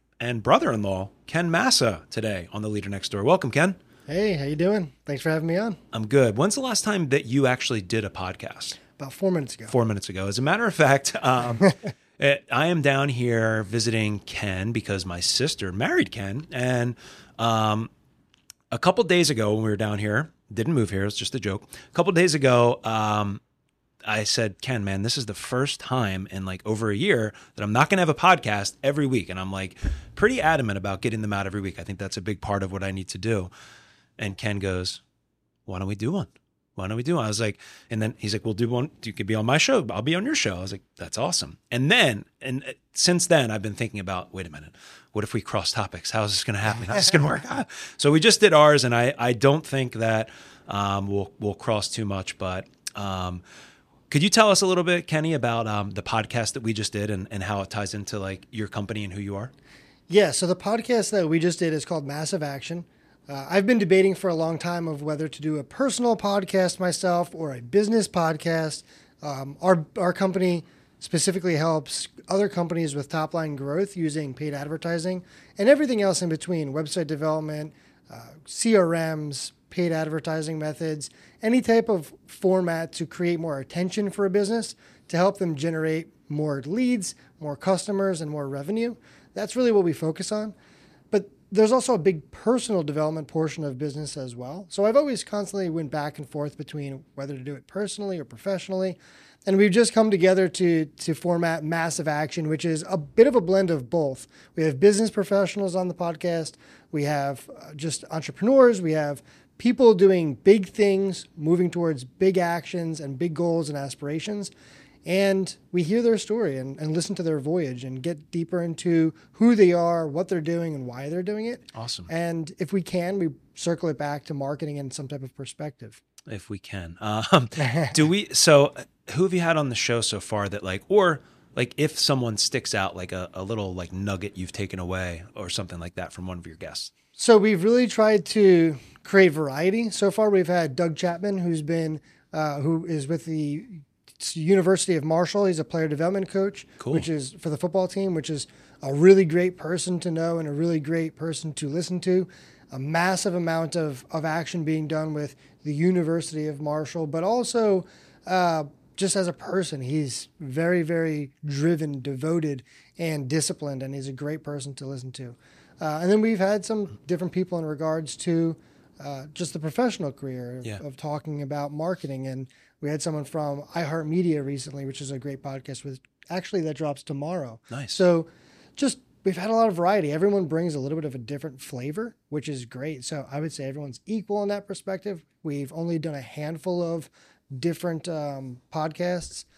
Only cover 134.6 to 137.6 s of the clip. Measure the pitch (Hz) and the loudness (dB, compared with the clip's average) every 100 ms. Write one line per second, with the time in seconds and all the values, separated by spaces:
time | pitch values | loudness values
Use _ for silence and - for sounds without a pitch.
134.6 | 98 92 90 92 90 85 92 - 90 - | -8 -6 -6 -6 -6 -8 -12 -12 -8 -6
135.6 | 92 90 87 - 85 - 92 90 85 80 | -8 -10 -12 -10 -12 -10 -10 -10 -12 -14
136.6 | 90 - - _ _ - - 220 208 196 | -12 -12 -12 _ _ -2 6 8 8 4